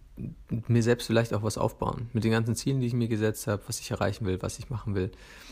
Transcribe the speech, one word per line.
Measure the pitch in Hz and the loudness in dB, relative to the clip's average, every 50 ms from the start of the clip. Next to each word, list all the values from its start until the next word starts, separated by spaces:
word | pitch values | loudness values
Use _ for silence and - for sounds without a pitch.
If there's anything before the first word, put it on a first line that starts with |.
| - - - - 120 - - - - - | -14 -18 -12 -12 -10 -10 -12 -14 -8 -6
mir | - 113 113 - 117 120 | -6 -4 2 4 4 6
selbst | 113 117 120 - - - | 6 6 4 2 2 2
vielleicht | 113 113 117 - 110 | 4 4 4 4 0
auch | 104 110 | 0 0
was | 110 - - | -2 0 0
aufbauen. | - 113 - - - - - - 117 117 - | 0 0 0 0 -4 -4 -2 -4 -6 -4 -2
Mit | 113 107 | 0 2
den | 113 | 4
ganzen | 110 113 113 117 110 | 4 4 2 2 0
Zielen, | - - 139 135 135 | 0 0 0 0 2
die | 123 117 | 0 0
ich | 123 | 2
mir | 120 117 113 | 0 0 0
gesetzt | 120 104 107 110 110 - - 113 | 2 2 2 2 0 0 -2 -2
habe, | 104 104 - - | -2 -2 -2 -6
was | 113 - | -8 -8
ich | - - | -6 -6
erreichen | - - 98 98 98 - 113 | -2 0 0 0 0 0 -2
will, | 92 92 90 | -2 -2 0
was | - 98 - - | -2 -6 -6 -8
ich | - - | -8 -8
machen | - 101 - 107 98 | -8 -6 -4 -2 -2
will, | 98 92 - - - - - - - - - | 0 -2 -2 -4 -10 -18 -20 -20 -20 -20 -20